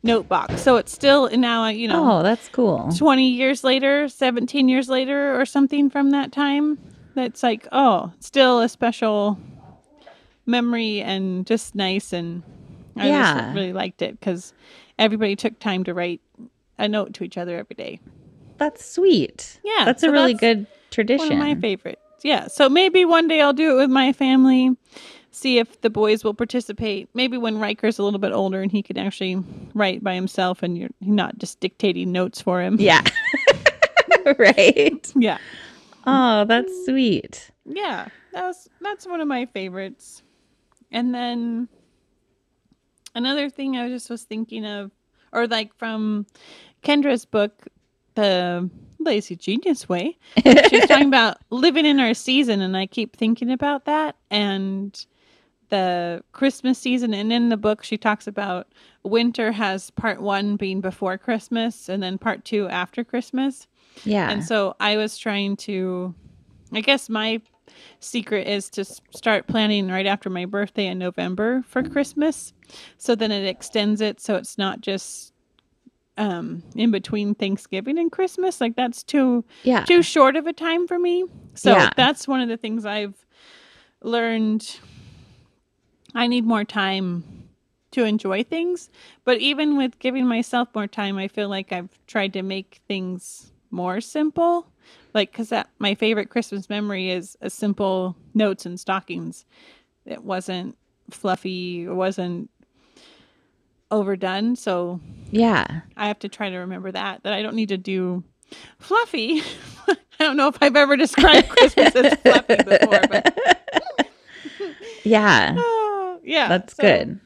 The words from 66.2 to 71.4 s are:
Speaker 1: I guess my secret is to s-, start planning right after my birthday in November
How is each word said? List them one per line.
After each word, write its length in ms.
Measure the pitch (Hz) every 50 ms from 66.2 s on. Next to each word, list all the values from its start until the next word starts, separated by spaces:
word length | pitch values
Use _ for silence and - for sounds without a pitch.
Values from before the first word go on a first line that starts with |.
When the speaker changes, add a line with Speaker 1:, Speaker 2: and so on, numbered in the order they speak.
| _ - _ _ _ _ _ _ _ _
Speaker 1:
I 80 | - 220
guess 280 | 208 277 277 262 - -
my 300 | 226 214 214 226 226 226 _ _ _ _ _ _ _ - - - _ _
secret 460 | - - - 240 202 - 214 196 -
is 240 | - 202 202 196 -
to 120 | - -
s-, 180 | 196 - - - _ _
start 360 | - - - 226 214 196 -
planning 420 | - - 220 214 214 208 208 196 185
right 180 | 185 185 190
after 240 | 196 196 196 - 196
my 140 | 185 180 180
birthday 400 | 185 208 202 202 196 _ - 202
in 120 | 185 185 185
November 640 | 180 180 - - 180 180 185 190